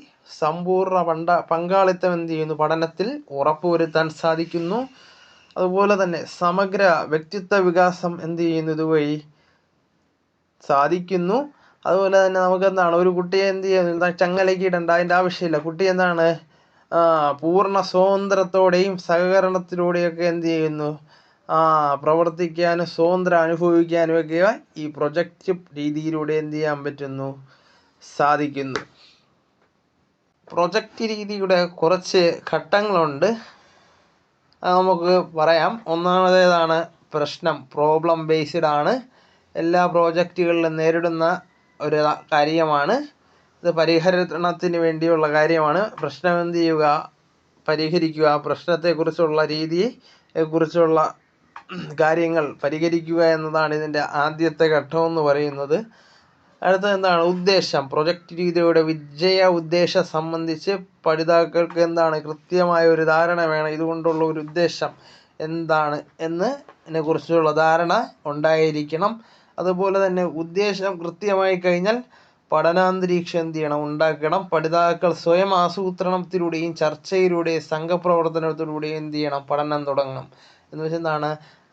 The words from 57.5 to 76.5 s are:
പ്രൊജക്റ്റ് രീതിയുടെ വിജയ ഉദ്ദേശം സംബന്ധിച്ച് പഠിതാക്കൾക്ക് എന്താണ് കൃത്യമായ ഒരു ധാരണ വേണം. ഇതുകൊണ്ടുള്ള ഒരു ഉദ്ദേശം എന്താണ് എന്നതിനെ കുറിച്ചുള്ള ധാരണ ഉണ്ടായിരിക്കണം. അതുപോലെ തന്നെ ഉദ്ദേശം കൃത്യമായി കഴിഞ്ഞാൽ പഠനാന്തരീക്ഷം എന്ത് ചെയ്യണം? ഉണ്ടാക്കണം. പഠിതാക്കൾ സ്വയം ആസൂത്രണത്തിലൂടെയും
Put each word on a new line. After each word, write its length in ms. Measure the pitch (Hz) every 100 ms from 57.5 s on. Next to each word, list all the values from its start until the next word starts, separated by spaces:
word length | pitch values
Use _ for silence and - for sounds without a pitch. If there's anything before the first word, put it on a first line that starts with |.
| 190 175 151 135
പ്രൊജക്റ്റ് 440 | 143 156 175 - 170
രീതിയുടെ 440 | 180 170 170 160
വിജയ 580 | 160 160 147 143 180 190 185
ഉദ്ദേശം 540 | 175 160 175 170 190 170
സംബന്ധിച്ച് 680 | 160 160 165 165 156 190 196 185 _
പഠിതാക്കൾക്ക് 800 | 160 160 160 170 165 165 170 170
എന്താണ് 360 | 170 170 165 156
കൃത്യമായ 640 | 147 156 - 180 175 170 165
ഒരു 160 | 160 160
ധാരണ 360 | 156 170 175 165
വേണം. 240 | 156 156
ഇതുകൊണ്ടുള്ള 540 | 156 160 165 165 160 160
ഒരു 140 | 156
ഉദ്ദേശം 540 | 151 156 165 - 147 - - - _ -
എന്താണ് 600 | 156 165 165 156 151 147 - -
എന്നതിനെ 800 | 165 170 208 285 - - - 160
കുറിച്ചുള്ള 500 | 156 160 - 165 156 151
ധാരണ 380 | 160 165 170 196 262 - 151
ഉണ്ടായിരിക്കണം. 840 | 147 156 160 160 151 147 160 202 226 - _ _ -
അതുപോലെ 400 | 175 180 196 190
തന്നെ 240 | 196 180 175 147
ഉദ്ദേശം 540 | 165 170 208 180 190 185
കൃത്യമായി 580 | 170 165 208 190 190 185
കഴിഞ്ഞാൽ 420 | 180 175 190 240 247 _ _ _ -
പഠനാന്തരീക്ഷം 880 | 156 160 175 185 185 185 180 175 170
എന്ത് 160 | 165 156
ചെയ്യണം? 220 | 151 147
ഉണ്ടാക്കണം. 580 | 147 151 160 151 156 180 180
പഠിതാക്കൾ 640 | 160 156 170 170 170 180
സ്വയം 380 | 160 170 170 196 185
ആസൂത്രണത്തിലൂടെയും 1160 | 175 175 185 180 185 185 165 185 170